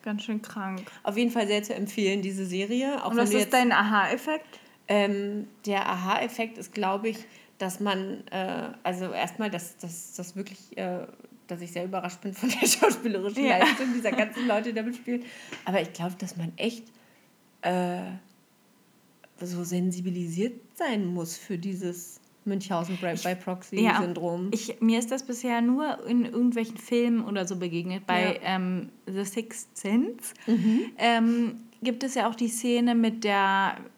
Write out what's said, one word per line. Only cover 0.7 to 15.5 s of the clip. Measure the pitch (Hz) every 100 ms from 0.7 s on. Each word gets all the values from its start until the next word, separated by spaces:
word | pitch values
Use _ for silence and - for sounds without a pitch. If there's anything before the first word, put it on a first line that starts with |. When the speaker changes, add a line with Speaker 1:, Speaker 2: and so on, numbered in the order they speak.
| 190 - -
Speaker 2:
Auf | - 208
jeden | 233
Fall | 233 202
sehr | 208
zu | 208
empfehlen, | - 202 220 196 202
diese | 190 190
Serie. | 185 185 208 247 269 285
Auch | -
Speaker 1:
Und | 233
Speaker 2:
wenn |
Speaker 1:
was | 202
Speaker 2:
du | 208
Speaker 1:
ist |
Speaker 2:
jetzt | 208
Speaker 1:
dein | 254 240
Aha-Effekt? | 202 208 208 185 247 - 311 - - - _ -
Speaker 2:
Ähm, | 202 202 202 202 208 208 -
der | 208 196
Aha-Effekt | - 185 185 226 247 - 226 226
ist, | 220
glaub | 208 190 202
ich, | 226 220 - - - _
dass | 185 185
man, | 202 190 190 190 -
äh, | 190 185 170 165 -
also | - 180 185
erstmal, | 95 170 - 214
dass, | 170 -
dass, | - 175 170 -
dass | - 180 190
wirklich, | 196 196 - -
äh, | 185 180 - - - - -
dass | 170
ich | 170
sehr | 170
überrascht | 185 190 180 -
bin | 202
von | 190 254
der | -
<laughs> | -
schauspielerischen | - 415 147 233 196 196 214
Speaker 1:
Ja. | 277 185
Speaker 2:
Leistung | 311 247 262
dieser | 240 220
ganzen | 254 214 240 247
Leute, | 208 233
die |
da | 220
mitspielen. | 226 240 - 240 240 - -